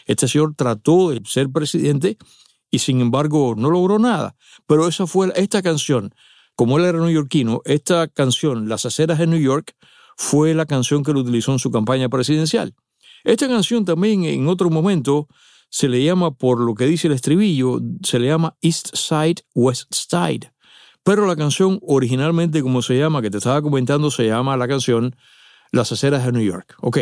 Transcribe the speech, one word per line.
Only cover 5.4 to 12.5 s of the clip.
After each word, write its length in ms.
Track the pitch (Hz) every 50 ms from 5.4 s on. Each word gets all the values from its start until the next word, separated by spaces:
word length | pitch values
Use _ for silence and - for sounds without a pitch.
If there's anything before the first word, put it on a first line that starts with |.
| 196 202 - 202
canción, 520 | 185 175 160 147 - - 135 113 98 - - _ _ _ _ _ _ _ _
como 240 | - 123 117 139 160
él 60 | 180
era 140 | 180 170 165
neoyorquino, 640 | 165 170 165 156 143 135 - 147 120 110 117 - -
esta 440 | - 139 151 - - 175 170 165 156
canción, 600 | - - 139 127 120 - - 147 123 113 107 110
Las 160 | 110 107 -
aceras 340 | 123 - - 156 165 165 151
de 80 | 170
New 140 | 160 165 160
York, 340 | 143 131 135 143 - - - _ _ _ _ - - - _
fue 380 | - - - 143 147 156 160 165
la 120 | 160 160
canción 360 | 156 147 131 120 - 147 147
que 100 | 139 151
él 40 | 147
utilizó 360 | 135 127 123 120 117 - 139
en 60 | 135 123
su 120 | - 127
campaña 380 | 120 113 107 113 135 131 127 120
presidencial. 640 | 131 131 120 - 151 156 160 156